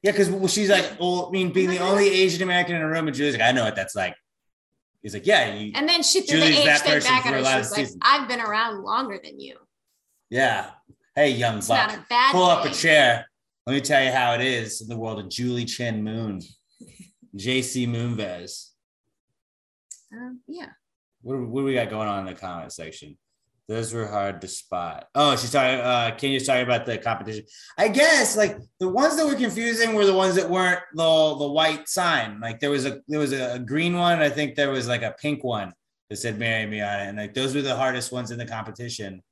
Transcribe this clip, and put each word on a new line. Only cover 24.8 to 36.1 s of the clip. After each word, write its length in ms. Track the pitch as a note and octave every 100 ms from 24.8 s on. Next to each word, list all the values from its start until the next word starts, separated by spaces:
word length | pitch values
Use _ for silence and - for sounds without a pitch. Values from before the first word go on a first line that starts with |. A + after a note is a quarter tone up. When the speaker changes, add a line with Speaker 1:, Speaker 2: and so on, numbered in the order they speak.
| E2+ D#2 -
Speaker 1:
Oh, 220 | - D3 B2+
she's 140 | A#2+
talking, 280 | C#3+ B2+ C3
uh, 340 | B2 A#2+ A#2 -
Kenya's 300 | C#3 C3+ -
talking 160 | B2+
about 240 | B2 A#2 A#2+
the 100 | A2
competition. 480 | - A2 G#2 G#2+ - - - -
I 120 | G#3+
guess, 460 | G#3 D#4 D4+ A3+
like, 220 | G#3 G#3 - - _
the 80 | F#3
ones 280 | G3 D4+ D#4
that 100 | D#4
were 80 |
confusing 600 | C#4 A#3+ F3+ A#3 A3+ A3+
were 120 | G#3+ G3+
the 80 |
ones 220 | F#3+ F#3+ F#3
that 120 | E3+
weren't 320 | F3+ F#3 F3+ -
the, 400 | D#3 E3 D#3+ D#3
the 160 | C#3 C#3+
white 360 | D3+ D#3+ D3+ -
sign. 540 | F#3 F3 D3+ A2 G#2
Like, 200 | A#2 A#2
there 100 | C#3+
was 160 | C#3+ C3
a, 140 | D3+ -
there 120 | D3+
was 140 | C#3+
a, 200 | C3+ B2+ B2
a 20 |
green 360 | A#2+ C#3+ E3+ F3
one. 220 | F3 E3+
I 100 | D3
think 240 | C#3+ D3
there 160 | B2 C#3
was, 180 | C3+ A#2+
like, 140 | A#2+
a 120 | A#2 -
pink 240 | D3+ D3
one 300 | B2+ A2 F#2+ F2 _ _
that 80 | _